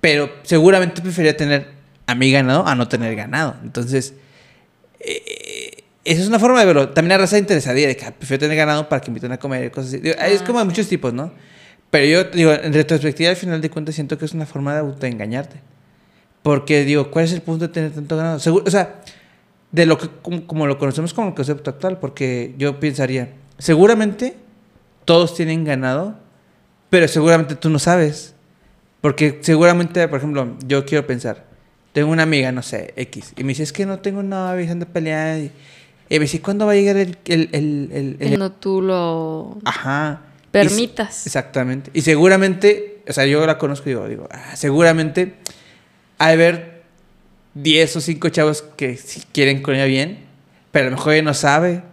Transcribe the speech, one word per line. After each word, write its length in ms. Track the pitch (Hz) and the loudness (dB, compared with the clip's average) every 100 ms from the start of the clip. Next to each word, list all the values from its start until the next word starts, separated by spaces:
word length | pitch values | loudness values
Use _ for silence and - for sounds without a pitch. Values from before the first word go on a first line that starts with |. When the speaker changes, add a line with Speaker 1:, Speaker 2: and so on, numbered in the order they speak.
Speaker 1:
pero 300 | 170 147 139 - | 2 2 0 -6
seguramente 600 | - 170 170 196 180 - | 0 4 6 6 2 -4
preferiría 340 | 180 175 156 147 | -8 0 0 2
tener 300 | 147 143 139 - _ _ - | 0 -2 -4 -20 _ _ -6
a 80 | 123 | 2
mi 160 | 131 | 4
ganado 340 | 139 127 139 180 | 4 4 2 2
a 60 | |
no 140 | 131 117 | 0 0
tener 280 | 120 113 110 | -2 -4 -6
ganado". 400 | 104 123 156 - | -6 -4 -4 -6
Entonces, 520 | 113 - 120 135 127 - _ _ _ _ _ _ _ _ | -10 -8 -2 -2 -4 -14 _ _ _ _ _ _ _ _
eh, 840 | - - - - - 53 58 - _ _ | -10 -10 -10 -16 -14 -16 -16 -18 _ _
esa 180 | - 165 | -2 0
es 60 | 190 | 2
una 120 | 226 | 4
forma 200 | 226 254 | 4 6
de 60 | 196 | 6
verlo. 240 | 147 135 | 6 4
También 200 | - 170 | 2 2
la 80 | 190 | 2
raza 180 | 190 208 | 4 2
interesaría 500 | 202 175 135 127 143 | 2 0 0 0 2
de 80 | 127 | 0
que, 100 | - | -8
"Ah, 80 | - | -14
prefiero 220 | 127 135 | -6 -2
tener 160 | 151 156 | 0 0
ganado 320 | 151 151 151 | 0 0 -2
para 100 | 139 | -4
que 80 | 131 | -4
inviten 220 | 113 123 | -8 -8
a 60 | 123 | -8
comer", 280 | 139 131 123 | -6 -6 -6
y 40 | |
cosas 200 | 139 131 | -8 -10
así. 60 | 131 | -6
Digo, 160 | 156 160 | -4 -2
es 220 | 170 202 | 0 0
Speaker 2:
Ah, 40 | - | 0
Speaker 1:
como 140 | 240 | 0
de 60 | 202 | 0
Speaker 2:
sí. 40 | |
Speaker 1:
muchos 180 | 180 208 | 0 -2
tipos, 260 | 185 131 | -2 -4
¿no? 180 | 120 160 - - - - _ _ | -6 -10 -14 -20 -20 -20 _ _
Pero 140 | 156 143 | 2 4
yo, 180 | 165 185 | 4 2
digo, 200 | 175 160 | 2 4
en 220 | 151 156 | 4 2
retrospectiva, 560 | 151 151 160 151 143 165 | 0 2 0 0 0 0
al 60 | 180 | 0
final 260 | 185 160 | -4 -4
de 80 | 156 | -4
cuentas, 260 | 156 151 156 | -8 -8 -8
siento 220 | 143 147 | -6 -6
que 80 | 156 | -6
es 80 | |
una 120 | 165 151 | -8 -8
forma 280 | 143 139 | -6 -4
de 60 | 147 | -4
autoengañarte. 840 | 151 139 135 117 107 123 143 - _ _ _ _ _ _ _ _ | -4 -6 -8 -6 -6 -8 -8 -16 _ _ _ _ _ _ _ _
Porque, 400 | 156 143 139 151 | 0 0 2 2
digo, 280 | 139 147 139 | 4 0 0
¿cuál 140 | 165 165 | 0 0
es 80 | |
el 80 | 175 | -2
punto 260 | 165 165 165 | -4 -6 -4
de 60 | |
tener 180 | 175 156 | -4 -6
tanto 260 | 151 147 156 | -8 -6 -4
ganado? 220 | 165 156 | -4 -2
Seguro, 260 | 165 175 196 | 2 2 2
o 40 | |
sea, 300 | 190 180 - - - _ _ _ _ _ | 0 0 -8 -20 -20 _ _ _ _ _
de 140 | 160 165 | 2 4
lo 120 | 156 | 2
que, 120 | 165 - | -2 -12
como, 240 | - 175 160 | -10 -10 -8
como 180 | 160 147 | -4 -2
lo 100 | 139 | 0
conocemos 340 | 139 135 165 | -2 -2 -4
como 160 | - - | -4 -4
el 40 | |
concepto 360 | 139 135 143 139 | -4 -4 -4 -6
actual, 300 | 135 185 185 | -6 -6 -4
porque 540 | 139 - 131 123 120 131 | -8 -6 -4 -4 -6 -4
yo 220 | 139 139 | -4 -2
pensaría, 540 | 151 135 131 131 123 - _ _ | -4 -2 -2 -2 -6 -12 _ _
seguramente 760 | - 156 202 226 214 196 247 - - _ _ _ _ _ - | 2 6 6 6 2 -2 -8 -8 -20 _ _ _ _ _ 2
todos 300 | 170 170 170 | 4 4 -2
tienen 280 | 160 160 156 | -2 -2 -2
ganado, 520 | 135 131 135 190 214 _ _ _ _ _ _ _ | -2 -2 -2 -6 -12 _ _ _ _ _ _ _
pero 180 | 185 160 | 4 4
seguramente 480 | 160 156 165 143 147 | 4 4 4 2 -2
tú 140 | 160 | 0
no 100 | 151 | 2
sabes. 540 | 175 180 156 151 - _ _ _ _ _ _ _ | 2 2 2 -2 -14 _ _ _ _ _ _ _
Porque 380 | 151 143 151 143 | -2 2 0 0
seguramente, 680 | - 160 175 175 170 175 165 | 2 6 6 4 0 0 0
por 100 | 143 | -2
ejemplo, 380 | 147 143 123 120 131 | -4 -4 -4 -8 -2
yo 200 | 139 139 | -2 0
quiero 200 | 151 139 | -2 -2
pensar, 380 | 123 120 107 _ _ _ _ _ | -6 -6 -10 _ _ _ _ _
tengo 180 | - 147 | -2 0
una 120 | 165 | 2
amiga, 280 | 160 147 131 | 2 0 0
no 120 | 127 | -4
sé, 300 | 117 110 87 - | -8 -10 -10 -12
X, 360 | 127 - - - | -12 -12 -18 -8
y 60 | |
me 60 | 135 | -6
dice, 140 | 135 | -4
"Es 80 | 151 | -6
que 120 | - 196 | -4 -6
no 140 | 190 | -4
tengo 240 | 196 196 | -6 -6
novia, 420 | 196 190 185 185 175 | -6 -6 -4 -4 -4
se 60 | |
anda 140 | 170 175 | -6 -6
peleando", 600 | 170 160 156 160 160 143 | -6 -4 -4 -4 -4 -8
y, 60 | - - - _ _ _ 156 | -12 -20 -20 _ _ _ 0
y 40 | |
me 60 | 151 | 0
dice, 160 | 160 | -2
"¿Cuándo 240 | - 202 214 | -4 -2 2
va 80 | |
a 20 | 202 | 4
llegar 220 | 202 196 | 4 2
el... 200 | 185 175 - | 0 -6 -2
el, 240 | 165 160 | 0 0
el, 360 | 151 151 143 139 | -2 -2 -4 -6
el, 240 | 139 139 135 | -6 -6 -4
el" 80 | 139 | -2
Speaker 2:
Cuando 220 | 196 190 | 0 -2
tú 300 | 190 196 190 | -6 -4 -2
lo 760 | 190 185 170 165 160 160 - 208 127 | 0 0 -2 -4 -6 -8 -10 -8 -8
Speaker 1:
Ajá. 560 | - 135 139 151 147 - - _ | -6 -4 -2 -4 -6 -14 -20 _
Speaker 2:
permitas. 580 | 202 196 208 240 - 208 - | 2 4 2 -2 -4 -8 -8
Speaker 1:
Y 0 | |
se-, 80 | - | -6
exactamente. 640 | 139 131 135 127 131 135 | -6 -4 -4 -4 -6 -6
Y 80 | 160 | -2
seguramente, 1000 | 156 151 180 190 190 185 202 208 - - - | 2 6 6 6 4 4 2 2 -2 -14 -8
o 60 | |
sea, 120 | 139 139 | 0 2
yo 200 | 143 160 | 2 2
la 120 | 151 | 0
conozco 320 | 147 139 139 | -2 -4 -6
y 40 | |
digo, 140 | 120 104 | -6 -6
digo, 200 | 110 - | -12 -14
"Ah, 240 | - - - | -18 -18 -6
seguramente 800 | - 143 170 160 156 160 185 - - - - _ _ _ _ _ | -2 4 4 4 0 -2 -4 -6 -18 -18 -20 _ _ _ _ _
ha 80 | 160 | 4
de 40 | |
haber 500 | 165 170 170 - - _ _ _ _ _ _ _ | 6 6 4 -8 -20 _ _ _ _ _ _ _
diez 420 | 147 143 156 160 170 | -6 2 4 4 0
o 60 | |
cinco 280 | 143 156 175 | -4 -2 -2
chavos 340 | 165 151 151 - - | 0 0 0 -8 -8
que 220 | 131 123 | -8 -8
sí 260 | - - - | -14 -18 -10
quieren 300 | - 139 139 | 0 2 2
con 120 | 139 135 | -2 0
ella 100 | 135 | 0
bien, 340 | 135 151 208 - _ _ _ _ | 0 -4 -8 -20 _ _ _ _
pero 160 | 151 131 | 0 0
a 20 | |
lo 60 | 127 | -2
mejor 160 | 151 | 2
ella 100 | 156 | 2
no 100 | 156 | 2
sabe 500 | 143 151 147 175 175 - | 0 2 4 2 -2 -8